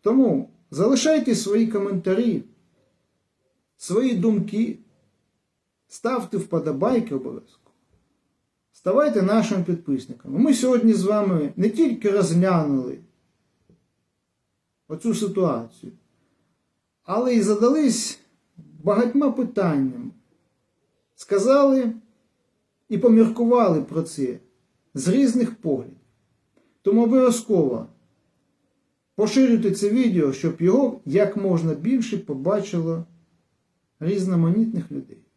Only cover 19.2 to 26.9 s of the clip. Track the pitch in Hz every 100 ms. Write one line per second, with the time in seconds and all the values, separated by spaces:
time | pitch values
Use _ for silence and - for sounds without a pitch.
19.2 | 285 - 247 - 180 147 135 120 120 -
20.2 | _ _ _ _ _ _ _ _ _ _
21.2 | - 196 226 269 277 269 233 226 _ _
22.2 | _ _ _ _ _ _ _ 208 240 226
23.2 | 226 226 233 247 208 156 - 160 165 -
24.2 | 127 - _ _ _ _ _ 139 165 240
25.2 | 269 247 226 - 165 131 120 - _ _
26.2 | _ _ _ _ _ _ -